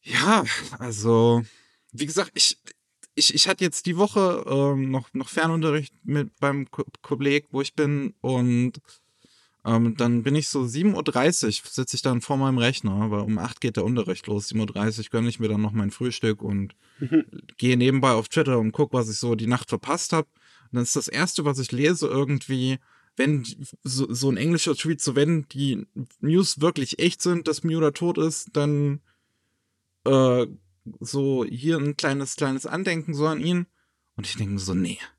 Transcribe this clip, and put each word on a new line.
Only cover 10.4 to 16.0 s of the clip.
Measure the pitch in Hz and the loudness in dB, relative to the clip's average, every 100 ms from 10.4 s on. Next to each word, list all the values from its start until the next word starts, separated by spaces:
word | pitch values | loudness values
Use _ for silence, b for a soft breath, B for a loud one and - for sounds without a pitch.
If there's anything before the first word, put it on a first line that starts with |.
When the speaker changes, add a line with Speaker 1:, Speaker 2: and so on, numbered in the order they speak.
| 147 | 0
Speaker 1:
so | 143 123 | -2 -2
sieben | 127 196 | 0 0
Uhr | 190 | 2
dreißig, | 156 123 143 180 113 101 | 0 2 2 2 -2 -2
sitze | - - 127 131 | -6 -6 -4 -2
ich | |
dann | 143 120 | 0 -2
vor | - 139 | 0 0
meinem | 135 131 | 2 2
Rechner, | 117 131 107 98 107 | 2 0 -2 0 0
weil | 104 | -2
um | 104 107 | -2 -2
acht | 110 - | -4 -4
geht | 123 110 | -4 0
der | |
Unterricht | 98 123 95 90 - | 0 0 -2 -4 -4
los, | 104 101 | -4 -2
sieben | 110 | -4
Uhr | 107 | -2
dreißig | 104 107 110 107 | -2 -2 -2 -4
gönne | 117 120 | -2 -2
ich | - | -2
mir | 110 | -2
dann | 104 | 0
noch | 107 | 0
mein | 107 101 | 0 -2
Frühstück | - | -2